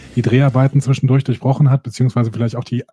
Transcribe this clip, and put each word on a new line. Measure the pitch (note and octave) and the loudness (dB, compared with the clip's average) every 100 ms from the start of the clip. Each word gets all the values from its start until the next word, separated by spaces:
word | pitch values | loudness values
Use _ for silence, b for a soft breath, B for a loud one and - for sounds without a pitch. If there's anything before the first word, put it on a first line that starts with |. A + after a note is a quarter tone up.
| B B2+ | B -4
die | |
Dreharbeiten | - C3 C#3 B2+ C3+ C#3 | 0 2 2 2 2 2
zwischendurch | C3+ C3+ B2+ C3+ C#3 | 0 0 2 0 0
durchbrochen | A#2 B2+ - C#3+ | -2 -2 2 2
hat, | C3+ | 2
beziehungsweise | A#2+ - B2+ A#2+ A2+ | -2 -2 -2 0 -2
vielleicht | A2 A#2 A#2 | -2 -4 -4
auch | |
die, | - A#2+ - | -6 -8 -8